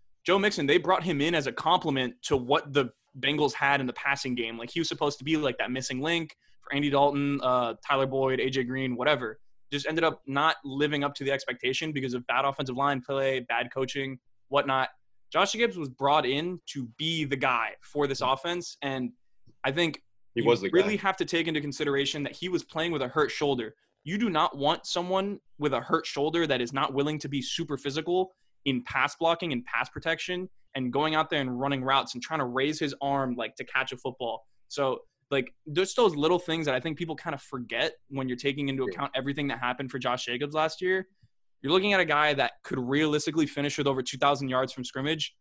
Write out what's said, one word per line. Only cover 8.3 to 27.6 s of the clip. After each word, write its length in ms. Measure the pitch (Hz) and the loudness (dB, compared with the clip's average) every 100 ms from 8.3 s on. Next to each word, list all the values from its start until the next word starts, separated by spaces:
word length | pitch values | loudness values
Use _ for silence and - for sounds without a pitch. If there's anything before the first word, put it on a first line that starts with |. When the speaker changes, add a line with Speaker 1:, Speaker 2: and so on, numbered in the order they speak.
| 131 | 2
Speaker 1:
A 80 | 127 | 0
J 140 | 131 | 0
Green, 320 | 120 131 131 120 | -2 -2 -2 0
whatever. 420 | 131 143 117 107 - - - | 2 2 0 -8 -18 -20 -8
Just 160 | 143 143 | -6 -2
ended 180 | 160 | 2
up 180 | 165 139 139 | 2 0 -2
not 300 | 139 156 - | 2 2 0
living 400 | 143 135 147 147 | -4 0 0 2
up 100 | 143 | -2
to 100 | 139 | -2
the 60 | 135 | -2
expectation 640 | 139 - 123 123 135 160 | -2 -2 -4 -2 -2 -2
because 220 | 143 131 | -4 -2
of 120 | 123 123 | -4 0
bad 180 | 123 | 2
offensive 320 | 139 135 135 123 | 2 0 -4 0
line 240 | 139 139 | 0 0
play, 400 | 123 135 135 131 | -2 0 0 0
bad 280 | 123 117 127 | -2 -2 -2
coaching, 460 | 135 131 139 135 131 _ _ _ | -4 -4 -4 -6 -10 _ _ _
whatnot. 400 | 143 139 135 131 - _ _ - | 0 2 2 0 -4 _ _ -2
Josh 200 | 165 196 | 2 2
Jacobs 260 | 220 233 185 | 2 0 0
was 100 | 143 | -8
brought 380 | 123 139 151 123 | 0 4 4 4
in 340 | 139 175 180 - | 0 -2 -6 -8
to 180 | 147 120 - | -8 -10 -6
be 260 | 156 165 | -4 -2
the 120 | 143 135 | -2 0
guy 360 | 135 120 113 - | 0 0 -2 -8
for 240 | - 147 143 | -8 -2 0
this 140 | 131 | 0
offense, 560 | 127 135 170 175 170 - | 0 0 -2 -6 -6 -8
and 300 | 139 135 123 - _ - - _ | -6 -4 -6 -8 _ -20 -20 _
I 80 | 139 | -2
think 320 | 143 170 143 _ _ - | 0 0 -2 _ _ -8
Speaker 2:
He 60 | 117 | 0
Speaker 1:
you 60 | 113 | 4
Speaker 2:
was 140 | 117 | 4
the 100 | 95 | 4
Speaker 1:
really 240 | 175 202 214 | 2 4 2
Speaker 2:
guy. 60 | |
Speaker 1:
have 140 | 196 190 | 0 0
to 60 | |
take 220 | 175 170 165 | -2 0 0
into 140 | 156 | -2
consideration 640 | 143 139 151 139 139 151 | -4 -4 0 0 0 -2
that 100 | 139 | -6
he 140 | - 180 | -6 -4
was 160 | 180 | -4
playing 260 | - 160 170 | -4 -4 -2
with 100 | 156 | -2
a 60 | 127 | -2
hurt 220 | 156 143 | 2 0
shoulder. 440 | - 147 131 110 - _ _ | 2 0 0 -4 -12 _ _
You 160 | 147 202 | -6 0
do 100 | 226 | 2
not 300 | 156 165 143 | 2 2 2
want 280 | 139 170 - | 0 0 -2
someone 520 | 180 180 190 202 202 - - | -4 0 0 0 -6 -12 -4
with 140 | 147 | 0
a 80 | 127 | 0
hurt 240 | 123 160 | 2 0
shoulder 420 | - 139 151 165 160 | 0 -2 0 2 2
that 140 | 127 | 0
is 120 | 120 | 0
not 200 | 131 143 | -2 0
willing 240 | 135 143 151 | 0 0 -2
to 80 | 143 | -4
be 140 | 143 | -6
super 340 | 120 - | -4 -4